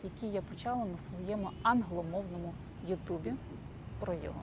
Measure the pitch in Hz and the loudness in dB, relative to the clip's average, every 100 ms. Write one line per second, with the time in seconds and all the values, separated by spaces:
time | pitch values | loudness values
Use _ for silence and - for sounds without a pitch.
0 | 190 - 220 202 - - 233 247 220 175 | -6 -4 0 0 -2 -4 0 2 2 -2
1 | - 180 185 208 190 - 226 247 185 175 | -6 -6 0 0 0 4 8 8 6 2
2 | 165 180 190 175 170 - - - 170 180 | 0 0 0 -2 -4 -4 -8 -8 0 0
3 | - 170 202 262 - - - - - - | 2 -2 0 -2 -4 -10 -10 -10 -8 -4
4 | 196 170 147 151 | 0 0 -2 -4